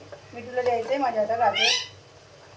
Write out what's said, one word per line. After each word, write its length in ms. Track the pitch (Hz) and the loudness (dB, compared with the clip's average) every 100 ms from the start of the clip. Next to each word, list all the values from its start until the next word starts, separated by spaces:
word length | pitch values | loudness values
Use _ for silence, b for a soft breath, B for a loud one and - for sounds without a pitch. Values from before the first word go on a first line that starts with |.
| - - - | -20 -20 -18
मिठूला 300 | 240 240 247 | -16 -8 -2
द्यायचंय 340 | 247 226 226 277 | 0 0 0 0
माझ्या 240 | 254 220 | 0 0
आता 140 | 208 233 | 0 2
गाजर. 340 | 220 - 807 - - - - - - - - | 2 4 2 2 -2 -14 -20 -20 -20 -20 -20